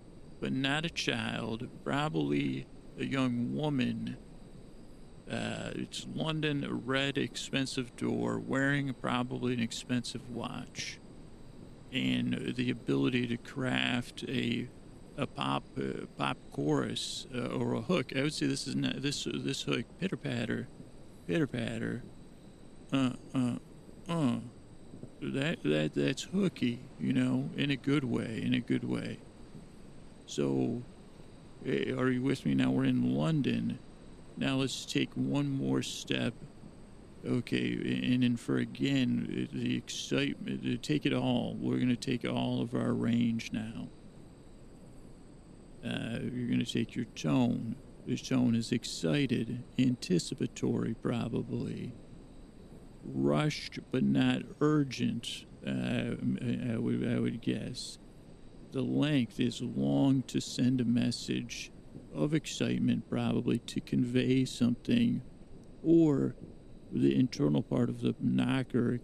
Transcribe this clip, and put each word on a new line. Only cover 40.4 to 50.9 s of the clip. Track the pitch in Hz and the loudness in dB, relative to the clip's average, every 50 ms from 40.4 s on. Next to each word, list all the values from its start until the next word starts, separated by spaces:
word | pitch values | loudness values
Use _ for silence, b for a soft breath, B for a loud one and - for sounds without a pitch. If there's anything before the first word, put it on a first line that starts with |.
| - 131 135 131 131 | -4 -4 -4 -2 -2
eh, | 131 127 120 | -2 -2 -2
take | - - 151 147 - | 0 0 0 2 2
it | 147 | 2
all. | 131 127 127 131 123 120 113 110 110 110 | 2 4 4 4 2 2 2 0 -2 -2
We're | 123 123 127 127 | 0 0 2 2
gonna | 127 123 123 | 4 2 2
take | 120 - 135 127 117 - | 2 0 -2 -2 0 0
all | 123 123 123 123 123 123 127 | 0 0 0 0 0 0 0
of | 123 120 123 | 0 0 0
our | 123 120 120 120 | 0 2 2 2
range | 117 117 117 117 120 120 117 113 113 - - | 2 2 4 4 4 4 4 2 0 -2 -4
now. | - 113 110 113 110 - - - - - - - - - - - - - - - - - - - - - - - - - - - - - - - - - - - - - - - - - - | -4 -4 -4 -4 -6 -8 -8 -10 -12 -16 -18 -18 -18 -18 -18 -18 -18 -20 -18 -20 -18 -18 -18 -18 -18 -18 -18 -18 -16 -16 -16 -16 -16 -18 -18 -18 -18 -18 -18 -18 -20 -18 -18 -18 -14 -8 -6
Uh, | 120 120 120 120 113 117 123 117 117 | -4 -4 -4 -4 -4 -4 -4 -4 -4
you're | 120 123 123 | -4 -2 0
gonna | 120 127 123 123 | 2 2 2 2
take | - - 123 113 - - | 2 2 0 0 0 -2
your | 123 - | -4 -6
tone. | - - - - 156 143 135 123 120 120 - 117 113 - - - - - - - | -6 -6 -2 0 4 6 6 6 4 4 0 -2 -4 -6 -6 -10 -14 -18 -10 -4
The | - 123 | -2 -2
tone | 120 - - 131 127 123 120 113 | -2 0 2 4 4 6 6 4
is | 117 113 - | 4 2 2
excited, | 123 120 - - - - - 165 151 143 143 123 120 120 113 117 123 123 123 - - | 0 0 0 -4 -4 0 2 2 4 4 2 2 2 0 0 -2 -4 -6 -8 -4 0
anticipatory | - 127 127 127 - - - 180 170 - - 135 - 131 - - - - 123 120 117 117 120 | 2 4 4 2 2 0 2 2 2 2 0 -2 -2 -2 -4 -2 -2 0 0 2 2 0 -2